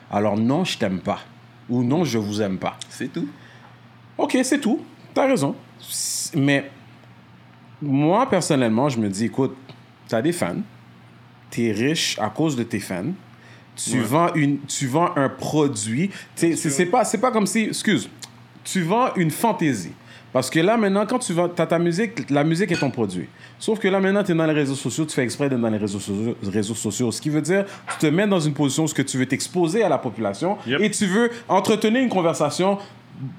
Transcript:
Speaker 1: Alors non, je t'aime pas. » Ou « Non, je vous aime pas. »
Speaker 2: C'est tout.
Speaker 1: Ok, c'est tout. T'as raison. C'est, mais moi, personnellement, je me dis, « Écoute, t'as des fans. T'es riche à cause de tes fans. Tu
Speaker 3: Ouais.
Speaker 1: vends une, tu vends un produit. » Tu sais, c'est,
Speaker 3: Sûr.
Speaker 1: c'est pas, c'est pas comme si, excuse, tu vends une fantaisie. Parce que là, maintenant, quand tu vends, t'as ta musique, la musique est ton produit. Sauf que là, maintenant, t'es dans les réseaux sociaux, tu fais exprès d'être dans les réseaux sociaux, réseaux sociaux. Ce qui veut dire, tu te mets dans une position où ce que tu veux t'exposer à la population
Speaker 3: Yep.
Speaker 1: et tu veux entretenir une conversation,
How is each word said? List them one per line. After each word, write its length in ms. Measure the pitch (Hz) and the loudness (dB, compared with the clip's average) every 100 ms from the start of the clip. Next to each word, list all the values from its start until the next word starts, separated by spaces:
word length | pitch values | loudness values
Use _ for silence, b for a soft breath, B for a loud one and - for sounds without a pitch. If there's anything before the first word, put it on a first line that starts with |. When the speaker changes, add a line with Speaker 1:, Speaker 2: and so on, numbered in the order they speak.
| B | B
Speaker 1:
Alors 260 | 104 107 104 | 0 2 2
non, 260 | 113 151 185 | 2 2 0
je 120 | - | -2
t'aime 220 | 104 92 | -2 -2
pas. » 200 | 101 92 - - - - - | -4 -6 -8 -20 -20 -20 -4
Ou « 120 | 123 | 0
Non, 200 | 120 156 | 2 2
je 140 | 160 113 | 2 0
vous 220 | 104 104 | -2 -2
aime 160 | 101 92 | -2 -2
pas. » 200 | 87 - - | -4 -6 -14
Speaker 2:
C'est 180 | - 127 | -10 -8
tout. 160 | 165 - - B B B B - - - - | -6 -8 -10 B B B B -20 -20 -14 -6
Speaker 1:
Ok, 200 | - 254 | 0 2
c'est 160 | 254 285 | 2 2
tout. 220 | 214 320 - - - | 2 -2 -4 -20 -4
T'as 120 | - 269 | 0 2
raison. 280 | 233 139 - - - | 2 0 -2 -12 -20
C'est, 580 | - - - - - 139 | -10 -8 -6 -6 -4 2
mais 320 | 143 139 139 - - - - - - - - - - - | 4 2 0 -12 -20 -20 -20 -20 -20 -20 -20 -20 -20 -8
moi, 480 | 147 135 151 202 262 | 0 2 4 4 2
personnellement, 600 | 185 - 139 120 110 147 | 0 2 2 4 2 2
je 100 | 117 | 0
me 80 | 104 | -2
dis, « 160 | 95 113 | 0 -2
Écoute, 300 | - 131 131 - - - - - | 0 -2 -2 -16 -20 -20 -20 -4
t'as 140 | 117 | 0
des 120 | 147 | 0
fans. 240 | 170 87 - - - - - - - - - - | -2 -2 -4 -8 -14 -20 -20 -20 -20 -20 -20 -10
T'es 220 | - 117 | -2 0
riche 460 | 104 131 165 - - | 2 0 0 -2 -2
à 100 | 107 | -4
cause 260 | - 160 127 | 0 0 0
de 80 | |
tes 160 | 113 104 | -4 -4
fans. 340 | - 90 123 190 - B B B B - | -4 -6 -6 -8 -12 B B B B -10
Tu 180 | 110 127 | -4 -2
Speaker 3:
Ouais. 20 | |
Speaker 1:
vends 300 | 110 147 170 156 | 2 2 2 2
une, 240 | 143 139 - | 0 0 -4
tu 180 | - 135 | -6 -2
vends 220 | 147 175 147 | 2 2 2
un 140 | 135 | -2
produit. » 800 | - - 156 139 113 107 120 196 B B - | -2 -2 0 0 -2 -4 -2 -2 B B 0
Tu 140 | 170 | 0
sais, 0 | |
c'est, 40 | 156 156 | 0 -2
Speaker 3:
Sûr. 20 | |
Speaker 1:
c'est 140 | 135 180 | 0 2
pas, 180 | 247 202 | 2 2
c'est 120 | 208 | 0
pas 140 | 254 | 0
comme 160 | 220 196 | 2 0
si, 140 | 226 | 0
excuse, 460 | 214 - - 147 - - - - - - - | -2 -2 0 0 -2 -12 -20 -20 -20 -18 -6
tu 160 | 190 | -4
vends 320 | 165 226 254 190 | 0 2 2 2
une 160 | 160 | 0
fantaisie. 640 | - 233 - 160 110 82 - B B B | 2 0 2 0 0 -6 -12 B B B
Parce 160 | 127 127 | -2 2
que 100 | 156 | 2
là, 180 | 180 233 | 4 4
maintenant, 280 | 202 196 208 | 2 2 0
quand 100 | 247 | -2
tu 160 | - | 0
vends, 140 | 170 175 | 0 0
t'as 160 | 175 160 | 0 0
ta 140 | 170 | 2
musique, 500 | 170 170 226 - 139 | 2 0 -2 -4 -2
la 140 | 143 | 0
musique 280 | 156 165 208 | 2 2 0
est 40 | 170 | 0
ton 120 | 139 | 0
produit. 360 | 120 104 90 65 B B B | 0 -2 -4 -8 B B B
Sauf 220 | - 220 | -4 0
que 80 | 190 | 2
là, 120 | 196 | 2
maintenant, 220 | 190 202 | 2 2
t'es 120 | 196 165 | 2 2
dans 100 | 160 | 2
les 80 | |
réseaux 220 | 151 135 135 | 2 0 -2
sociaux, 300 | 127 135 151 | -4 -2 -2
tu 100 | - | 0
fais 80 | |
exprès 260 | 120 113 139 | -2 0 0
d'être 100 | 127 | 0
dans 80 | 113 | 0
les 80 | 107 | 0
réseaux 180 | 104 101 | -2 -4
sociaux, 360 | 98 101 117 113 | -4 -2 -2 -4
réseaux 320 | 98 104 104 113 | -4 -2 -2 -4
sociaux. 360 | 110 95 120 | -4 -2 -2
Ce 80 | 107 | -2
qui 120 | 151 | -2
veut 100 | 151 | -2
dire, 240 | 147 196 196 B - | 0 0 -2 B -10
tu 40 | - | 0
te 80 | 160 | 2
mets 140 | 160 214 | 2 2
dans 120 | 185 | 2
une 140 | 151 | 2
position 300 | 139 143 156 | 2 0 2
où 40 | 156 | 0
ce 60 | |
que 80 | - | 0
tu 160 | 131 127 | -2 -2
veux 80 | 131 | 0
t'exposer 560 | 131 - 180 165 214 | -2 -2 0 0 2
à 80 | 190 | 2
la 80 | 131 | 2
population 600 | 120 101 104 98 170 202 113 | -2 -4 -4 -2 -2 -2 -2
Speaker 3:
Yep. 140 | 143 | 0
Speaker 1:
et 100 | 214 | 2
tu 160 | 208 196 | 2 0
veux 240 | 196 240 233 - | 2 2 -2 0
entretenir 560 | 185 196 208 214 247 | 2 2 2 4 4
une 60 | 247 | 2
conversation, 680 | 185 170 147 147 - 190 202 B B - - 131 | 2 2 2 0 2 2 2 B B -20 -14 -12